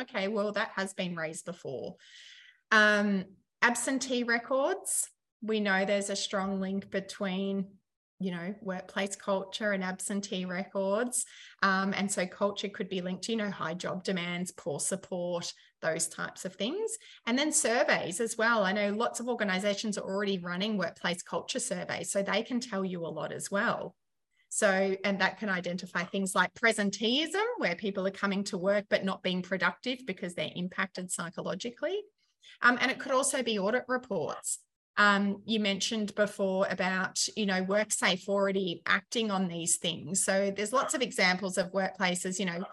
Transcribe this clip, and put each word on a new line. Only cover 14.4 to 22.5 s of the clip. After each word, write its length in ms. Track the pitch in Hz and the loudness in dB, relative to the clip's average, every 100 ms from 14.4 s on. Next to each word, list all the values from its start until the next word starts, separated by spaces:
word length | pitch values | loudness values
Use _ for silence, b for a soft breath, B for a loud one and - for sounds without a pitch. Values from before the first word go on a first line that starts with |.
| 180 | -4
poor 280 | - - 143 | -6 -6 -2
support, 720 | - 185 - 180 175 170 175 - b b | -2 -4 -4 -4 -2 -2 -4 -10 b b
those 260 | 160 160 - | -2 0 -2
types 360 | - 175 - | -4 -8 -6
of 120 | 180 - | -10 -4
things. 420 | 208 381 440 - B B B | -4 -2 -4 -6 B B B
And 100 | 247 | 0
then 140 | 302 | 2
surveys 680 | 302 240 233 302 185 156 185 | 2 4 4 4 4 2 -2
as 180 | 226 - | -2 2
well. 260 | 226 226 | 4 4
I 80 | 185 | 4
know 220 | 208 202 | 2 2
lots 260 | 208 233 - | 2 0 -2
of 80 | 240 | -2
organisations 680 | 226 202 185 208 202 220 196 | 0 0 2 0 0 -2 -4
are 120 | - | -2
already 300 | 196 202 196 | -2 0 0
running 380 | 175 175 214 208 | -2 -2 0 0
workplace 440 | 165 - 180 175 | -2 -2 -2 -2
culture 380 | - 170 - 254 | -2 -4 -2 -4
surveys, 520 | - 180 170 - 175 | -2 -4 -4 -4 -2
so 120 | 202 | 0
they 180 | 196 196 | 2 0
can 180 | 233 | 0